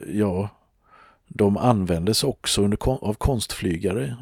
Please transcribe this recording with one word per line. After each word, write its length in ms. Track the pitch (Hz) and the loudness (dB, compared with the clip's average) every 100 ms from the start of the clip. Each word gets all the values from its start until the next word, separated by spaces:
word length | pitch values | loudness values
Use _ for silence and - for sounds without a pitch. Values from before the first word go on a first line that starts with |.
| - | -6
ja, 420 | 101 104 90 104 - _ _ _ - - _ - | 0 0 0 -4 -8 _ _ _ -20 -20 _ -10
de 300 | - 104 101 | 2 2 4
användes 680 | 123 110 90 85 90 110 | 4 2 2 0 0 0
också 380 | 139 - - - | 0 -2 -2 2
under 160 | 101 107 | 2 2
kon-, 220 | - 131 | 0 -2
av 120 | 101 | -2
konstflygare, 1040 | 107 - 120 - - 98 85 95 104 135 120 | -2 0 0 -4 -4 -2 -2 -2 -2 -4 -8